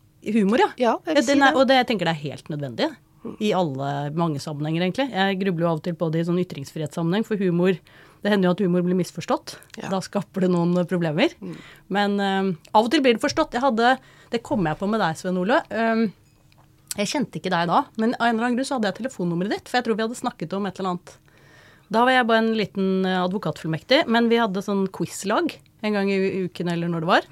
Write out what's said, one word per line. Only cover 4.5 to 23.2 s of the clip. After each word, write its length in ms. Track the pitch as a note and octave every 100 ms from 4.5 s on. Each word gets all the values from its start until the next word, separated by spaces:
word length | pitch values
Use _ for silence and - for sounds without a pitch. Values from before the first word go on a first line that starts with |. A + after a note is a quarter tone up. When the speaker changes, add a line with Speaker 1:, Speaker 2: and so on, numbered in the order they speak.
| D3 D3+ D#3+
Speaker 1:
egentlig. 280 | F3+ F3+ C4+
Jeg 260 | F#3 G3 F#3+
grubler 260 | G3 E3 E3+
jo 20 |
av 100 | D#3+
og 40 |
til 100 | F3+
på 120 | E3 E3
det 100 | D#3+
i 40 | E3+
sånn 120 | F3
ytringsfrihetssammenheng, 840 | F3+ C#3+ C3+ D#3+ D3+ - E3 G3 A3+
for 100 | G#3
humor, 380 | F#3+ E3+ F3+ F3 - - - -
det 80 | G3+
hender 160 | G3+ F3+
jo 40 |
at 80 | F3+
humor 200 | F#3+ F3+
blir 140 | F3 F#3
misforstått. 600 | E3+ - - B3+ - - - -
Speaker 2:
Ja. 140 | -
Speaker 1:
Da 80 | F#3+
skaper 400 | - G3+ - F#3+ F3+
det 20 |
noen, 220 | F3 E3+ F3
eh, 60 |
problemer. 500 | F3 F3+ E3 D3+ D#4+ -
Speaker 2:
Mm. 140 | F#3 - - - _
Speaker 1:
Men, 280 | G3 G3+ G3+
ehm, 360 | G3 F#3+ F#3+ F3 -
av 120 | A3 A#3
og 40 |
til 120 | D#4+
blir 120 | C4
det 60 | A3+
forstått. 320 | D4 - D#4
Jeg 80 | B3
hadde, 380 | C4+ A3 A#3+ C4 - - -
det 120 | A#3
kom 220 | - B3+
jeg 140 | D#3+ D3+
på 100 | G3
med 100 | A3
deg, 160 | F3 D#3+
Sven 200 | F#3 F3+
Ole. 240 | F#3 D4+ -
Ehm, 420 | G#3+ A3+ A3+ A3 - _ _ _ _ _ _ _ -
jeg 100 | G#3
kjente 300 | D4+ G#3 D#3
ikke 120 | F#3
deg 160 | F3 E3+
da, 160 | G3 C#4 -
men 160 | A3+ -
av 80 | A#3
en 60 | A3+
eller 100 | A#3+
annen 100 | A#3+
grunn 80 | C4+
så 120 | C4+
hadde 120 | G3+
jeg 80 | F#3
telefonnummeret 480 | B3+ - F3 E3+ G3
ditt, 180 | F#4 -
for 100 | B3
jeg 60 |
tror 120 | A#3 G#3+
vi 60 | A3+
hadde 140 | B3
snakket 300 | B3 - D#3+
om 120 | G3 G3
et 120 | F3+
eller 120 | F#3+
annet. 260 | F3 - - _ _ - - - - _
Da 140 | A3
var 60 | B3
jeg 140 | B3+ A3+
bare 120 | A3+
en 160 | A3+ A3
liten, 480 | F#3+ G3 F#3+ F#3+ F#3+
eh, 120 | F#3